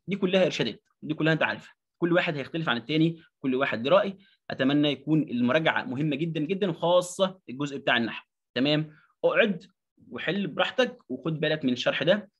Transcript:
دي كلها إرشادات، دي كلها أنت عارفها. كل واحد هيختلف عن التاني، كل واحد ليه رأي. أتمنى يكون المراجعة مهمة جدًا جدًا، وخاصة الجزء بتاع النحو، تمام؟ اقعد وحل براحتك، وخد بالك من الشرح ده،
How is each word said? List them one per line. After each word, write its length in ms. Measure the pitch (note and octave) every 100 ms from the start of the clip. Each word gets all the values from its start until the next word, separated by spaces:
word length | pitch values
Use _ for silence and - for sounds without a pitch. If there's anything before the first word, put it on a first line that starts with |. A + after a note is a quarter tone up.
| -
دي 100 | F#3+
كلها 300 | F#3 F#3+ F3
إرشادات، 360 | - A#2 - _ _
دي 120 | C#3
كلها 180 | D#3 D#3
أنت 100 | D#3+
عارفها. 320 | E3 - - _ _ _
كل 140 | F3
واحد 240 | F3 F3 D3
هيختلف 320 | B2+ E3 D#3+
عن 80 | A#2+
التاني، 460 | A#2 D#3 E3 E3 - _
كل 140 | C3+
واحد 300 | B2+ C3+ A2
ليه 60 | B2+
رأي. 280 | F#3 G3 F#3+ _ _ -
أتمنى 380 | - C3 D3 D3
يكون 340 | C3+ - D#3
المراجعة 640 | - A#2+ B2 D#3 D#3 A2
مهمة 320 | - B2+ D#3 C#3
جدًا 240 | E3+ D#3
جدًا، 300 | D3+ F#3+ G3+
وخاصة 680 | - E3+ F3+ F3+ - F#3+ F#3+ -
الجزء 300 | B2+ C#3+ C#3
بتاع 180 | C#3+ A#2+
النحو، 300 | A2+ - - _ _ A#2+
تمام؟ 400 | C#3+ D3+ D#3 - _ _
اقعد 400 | B2+ D3+ A3 E3+ - _ _ _ -
وحل 360 | A#2+ - G3 G3
براحتك، 520 | F#3 - - B3 - -
وخد 320 | B2+ E3 D3+
بالك 240 | D#3 D#3
من 80 | C3
الشرح 300 | B2 - C#3+
ده، 280 | C#3+ G#3 -